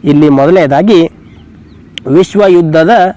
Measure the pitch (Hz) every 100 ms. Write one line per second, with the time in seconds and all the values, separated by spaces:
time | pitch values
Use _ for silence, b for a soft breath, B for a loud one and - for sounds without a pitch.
0 | 190 143 151 139 143 185 151 139 196 196
1 | 165 - - - - - - - - -
2 | - 147 185 196 196 175 165 160 165 233
3 | 185